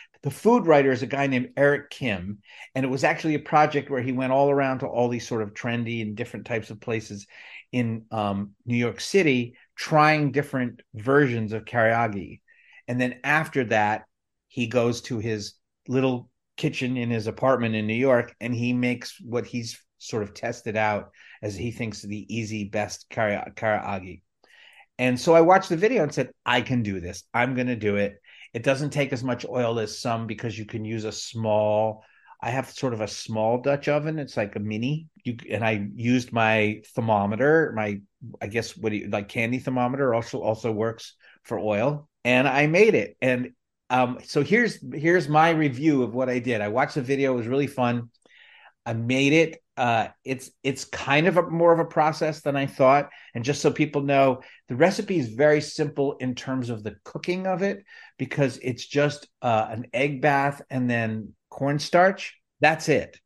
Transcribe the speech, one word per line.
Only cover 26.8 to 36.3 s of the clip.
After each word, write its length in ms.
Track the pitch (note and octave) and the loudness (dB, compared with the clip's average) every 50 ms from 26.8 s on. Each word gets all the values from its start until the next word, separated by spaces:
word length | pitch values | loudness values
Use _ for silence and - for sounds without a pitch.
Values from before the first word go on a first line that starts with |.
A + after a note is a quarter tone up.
do 180 | A2 G#2 F#2+ F#2 | 0 -2 -4 -6
this. 240 | E2+ F2 F2 - - _ - | -8 -10 -12 -12 -14 _ -2
I'm 180 | A#2+ B2 C3+ B2+ | 0 0 0 0
gonna 220 | B2+ B2 B2+ B2 | -2 -2 -2 -4
do 220 | G#2+ G#2+ G#2 G2+ | -2 -2 0 0
it." 220 | G2+ G2+ G2+ - - _ - - - - - - | 0 0 -2 -4 -10 _ -20 -20 -20 -20 -12 -12
It 100 | A#2 A2 | -2 -2
doesn't 260 | C#3 C3+ C3 D3+ C#3 | 0 0 0 -2 -4
take 240 | - D3 C#3 B2+ C3+ | -2 -2 -2 -2 -4
as 100 | A#2 B2+ | -4 -4
much 220 | B2+ A#2+ - - | -4 -4 -6 -6
oil 320 | - B2 B2 A#2+ A2+ A#2 | -6 -4 -2 -2 0 -2
as 220 | A#2 G#2+ G#2 - - | -2 -4 -6 -8 -8
some 260 | - B2 A#2 A2+ A2+ | -4 -4 -4 -4 -4
because 320 | A2 G#2+ G#2 - A#2 F#2 | -8 -8 -8 -8 -8 -8
you 80 | A2 G#2 | -8 -10
can 180 | - - A2+ A2 | -10 -8 -8 -6
use 200 | G#2+ A2+ A2 G#2+ | -6 -6 -6 -6
a 80 | G#2+ | -8
small, 920 | G#2 - - - - A2+ A2 A2 G#2+ G#2+ G#2+ G#2+ G#2+ G#2+ A2 A2 G#2+ - - _ _ _ _ - - _ | -8 -10 -12 -10 -8 -4 -2 0 2 2 2 2 2 2 2 0 -2 -6 -14 _ _ _ _ -20 -18 _
I 80 | - A#2 | -8 -4
have 220 | B2 C3+ B2+ - | -4 -4 -6 -6
sort 220 | - - C#3+ B2+ A#2 | -8 -6 -4 -4 -2
of 80 | G#2+ | -4
a 60 | G#2+ | -6
small 540 | G2 - - - - A2 A2 A2 A2+ B2 B2+ | -6 -8 -10 -10 -6 -4 -2 0 0 0 0
Dutch 260 | C3 C#3 C#3+ D3 - | 0 0 -2 0 0
oven. 300 | D3 D3 D3 D3 D#3+ D#3+ | -2 -2 0 -2 -4 -6
It's 200 | D#3 C3+ - - | -6 -8 -6 -4
like 180 | A#2+ G#2+ G2+ - | -4 -4 -4 -4
a 40 | A2 | -6
mini. 500 | G#2 G#2+ G#2+ A2 A#2+ C#3 D3+ D#3+ D#3+ - _ _ _ | -6 -4 -4 -4 -2 -2 -2 -4 -6 -12 _ _ _
You, 120 | B2 A#2+ A2+ - - | -8 -8 -8 -8 -6
and 120 | A2 G#2 A#2 | -4 -2 0
I 240 | A2 A2 G2+ G2+ G2 - | 0 0 -2 -4 -6 -8
used 380 | B2 A2+ A#2+ B2+ B2+ A#2+ - | -4 0 2 2 2 0 -2